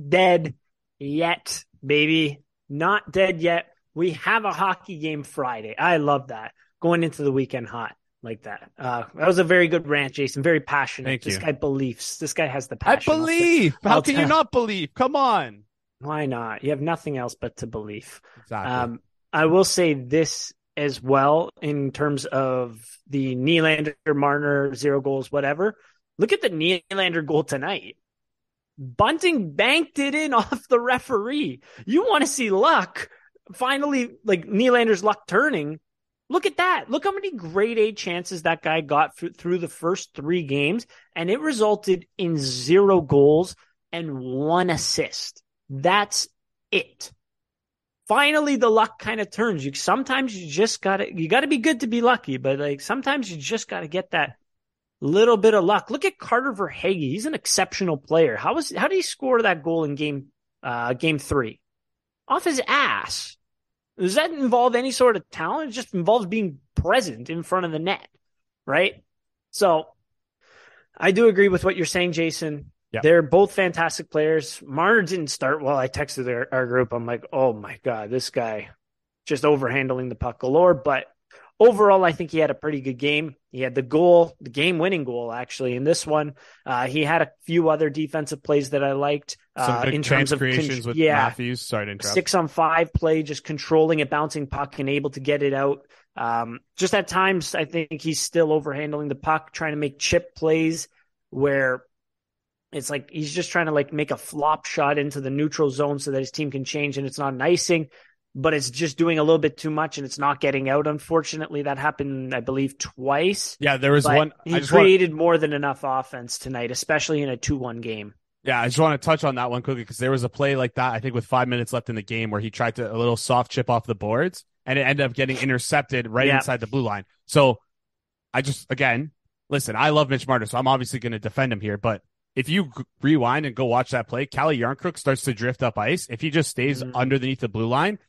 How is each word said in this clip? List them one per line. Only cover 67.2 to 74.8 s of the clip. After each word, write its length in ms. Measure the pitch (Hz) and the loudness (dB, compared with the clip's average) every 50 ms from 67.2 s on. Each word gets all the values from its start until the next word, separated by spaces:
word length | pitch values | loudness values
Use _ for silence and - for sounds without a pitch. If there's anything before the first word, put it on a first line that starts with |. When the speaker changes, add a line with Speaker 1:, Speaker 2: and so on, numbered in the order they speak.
| 123 160 | -10 -8
Speaker 1:
in 120 | 160 170 | -8 -8
front 240 | 151 - 185 185 180 | -4 -2 -2 -2 -2
of 60 | 165 | -2
the 80 | 156 156 | -4 -4
net, 260 | 160 185 196 - - - _ _ _ _ _ _ _ _ _ _ _ | -4 -4 -4 -6 -8 -16 _ _ _ _ _ _ _ _ _ _ _
right? 380 | 135 135 165 185 202 - - _ _ _ _ _ _ _ _ _ _ | 0 2 2 2 2 -2 -6 _ _ _ _ _ _ _ _ _ _
So 380 | - - 208 180 165 156 160 - _ _ _ _ _ _ _ _ _ _ _ _ _ _ _ _ _ _ _ _ - | -2 2 4 4 4 2 0 -4 _ _ _ _ _ _ _ _ _ _ _ _ _ _ _ _ _ _ _ _ -6
I 140 | - - 190 | 0 2 2
do 160 | 185 214 233 | 4 6 6
agree 220 | 226 190 190 202 202 | 6 6 6 4 4
with 160 | 185 175 180 | 4 2 0
what 120 | 190 185 | 0 0
you're 80 | 180 165 | 0 -2
saying, 280 | - - 180 180 180 | -2 -2 -2 -2 -2
Jason. 580 | 160 165 165 160 147 - 170 156 147 143 - - _ _ _ _ | 0 -2 -2 -2 -2 -4 -6 -6 -8 -8 -12 -16 _ _ _ _
Speaker 2:
Yeah. 80 | - 110 | -4 2
Speaker 1:
They're 200 | 117 156 170 170 | 4 6 6 6
both 300 | 156 131 170 185 202 - | 6 6 6 6 6 6
fantastic 560 | - - 190 180 - 165 165 160 - - 160 - | 4 0 0 0 0 0 -2 -2 -2 -6 -8 -4
players. 520 | - 151 151 156 160 160 143 - - - - | -2 0 2 2 2 0 0 -4 -10 -16 -12
Marner 380 | - 135 151 | -6 -2 0